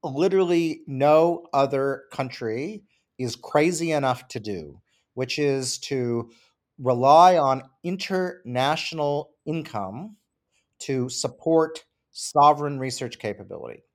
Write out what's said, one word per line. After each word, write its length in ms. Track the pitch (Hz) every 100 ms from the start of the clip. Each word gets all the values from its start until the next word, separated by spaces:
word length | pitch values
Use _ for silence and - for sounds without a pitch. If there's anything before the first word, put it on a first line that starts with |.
literally 760 | 156 135 185 190 180 175 165 156 -
no 640 | 135 143 156 165 170 -
other 520 | 139 135 139 139 135 -
country 720 | - 131 - 113 113 160 214 _ _ _ -
is 180 | 123 -
crazy 560 | - 147 160 165 165
enough 360 | 151 135 120 -
to 120 | -
do, 420 | 107 95 73 69 _ _ _ -
which 240 | 127 -
is 400 | 143 135 127 -
to 500 | - 135 120 117 117 _ _ _ _ -
rely 600 | 127 120 131 156 180 175
on 260 | 139 135 131 _
international 1500 | 175 185 - 190 180 185 120 123 135 160 - 160 147 143 143 _ -
income 720 | 160 151 110 95 113 208 - _ _ _ _ _ _
to 300 | - 135 123
support 760 | - 131 - - 165 160 - _ _ _
sovereign 680 | - - 151 147 143 147 139
research 380 | 131 127 127 -
capability. 680 | 110 101 95 95 62 - _